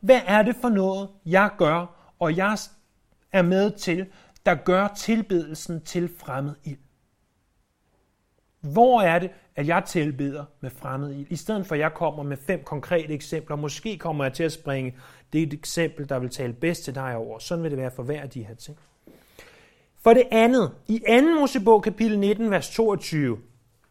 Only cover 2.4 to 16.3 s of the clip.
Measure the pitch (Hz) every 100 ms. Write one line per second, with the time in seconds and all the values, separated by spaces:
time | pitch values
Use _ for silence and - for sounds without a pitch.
2.4 | 196 214 - _ _ _ _ _ - 190
3.4 | 175 185 202 208 - 175 190 - _ _
4.4 | 196 156 180 185 202 - - 226 202 175
5.4 | 151 156 - 165 - 175 170 - - 135
6.4 | 143 147 151 135 _ _ _ _ _ _
7.4 | _ _ _ _ _ _ _ _ _ _
8.4 | _ _ 147 175 247 240 180 170 180 -
9.4 | _ - 147 175 - 175 151 135 139 147
10.4 | 143 - 131 - 131 131 143 139 143 165
11.4 | - 214 196 151 156 156 160 147 143 139
12.4 | - 170 - 147 - 175 156 151 - 160
13.4 | 151 147 147 147 220 185 170 147 135 131
14.4 | 165 160 143 135 127 - - - - 156
15.4 | 160 151 - 175 160 - 139 131 123